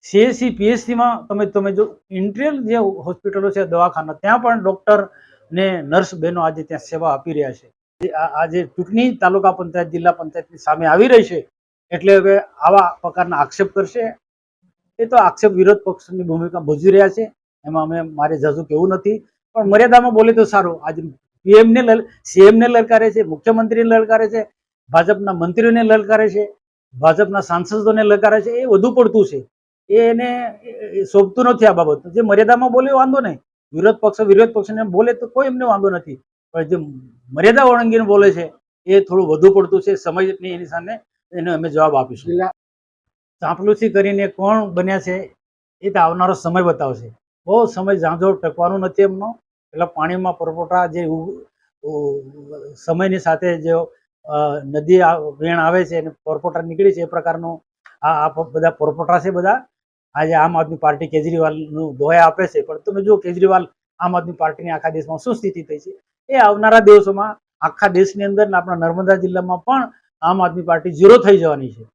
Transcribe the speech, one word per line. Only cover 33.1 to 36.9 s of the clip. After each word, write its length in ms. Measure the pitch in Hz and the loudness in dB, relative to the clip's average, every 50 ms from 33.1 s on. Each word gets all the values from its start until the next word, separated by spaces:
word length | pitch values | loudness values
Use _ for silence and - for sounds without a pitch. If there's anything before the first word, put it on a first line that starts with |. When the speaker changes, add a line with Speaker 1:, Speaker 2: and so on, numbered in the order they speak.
| 262 277 | 2 -2
Speaker 1:
નહીં, 180 | 254 202 156 127 _ _ _ _ _ _ - | -2 -4 -8 -10 _ _ _ _ _ _ -8
વિરોધ 240 | 156 175 214 220 | 0 2 2 2
પક્ષ, 240 | 226 - 214 208 - | 2 0 -2 0 0
વિરોધ 320 | 220 202 196 196 233 233 226 | 2 4 6 6 6 4 2
પક્ષને 300 | 220 196 196 214 220 220 | -4 -6 -6 -6 -6 -6
બોલે 300 | 202 175 185 226 240 240 | -2 0 0 2 2 0
તો 140 | 240 247 | -4 -6
કોઈ 200 | 226 _ 262 277 | -6 _ -2 -2
એમને 180 | 269 254 254 254 | -2 -2 -4 -2
વાંધો 260 | 240 214 196 196 196 | 0 0 0 0 -2
નથી, 300 | 185 175 175 156 135 131 _ _ _ _ _ _ _ | -2 -4 -8 -10 -18 -18 _ _ _ _ _ _ _
પણ 100 | 165 160 | -8 -4
જે 140 | 151 180 170 156 147 | -4 -4 -6 -6 -10